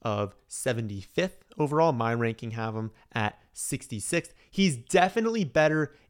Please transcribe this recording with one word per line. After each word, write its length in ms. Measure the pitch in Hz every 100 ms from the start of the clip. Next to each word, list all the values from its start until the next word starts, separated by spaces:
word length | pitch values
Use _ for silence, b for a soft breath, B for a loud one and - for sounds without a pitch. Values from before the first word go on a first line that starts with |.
of 320 | 117 104 101 - _
seventy-fifth 960 | - 131 117 110 98 - - 185 - _ -
overall. 360 | 151 147 165
My 220 | 123 113
ranking 360 | 117 117 113 117
have 240 | 113 113
him 160 | 110 110 - b
at 260 | 117 107 - _
sixty-sixth. 840 | - - 135 - 107 - 170 - _ b
He's 260 | - 190 123
definitely 680 | - 185 185 233 226 226
better 500 | 156 156 156 156 147 b b